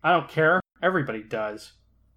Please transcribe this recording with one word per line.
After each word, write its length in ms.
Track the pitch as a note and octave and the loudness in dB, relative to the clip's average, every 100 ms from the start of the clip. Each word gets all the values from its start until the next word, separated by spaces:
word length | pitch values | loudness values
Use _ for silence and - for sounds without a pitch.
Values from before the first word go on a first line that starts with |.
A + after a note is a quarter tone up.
I 100 | D#3 | 2
don't 160 | F3 C#3+ | 2 0
care. 320 | - D#3 F3+ - _ | 2 2 2 -2 _
Everybody 400 | E3+ F#3 C3 A2+ | 0 0 -2 -6
does. 500 | A2 A2+ G#2+ G#2 - _ _ _ _ | -8 -6 -6 -8 -16 _ _ _ _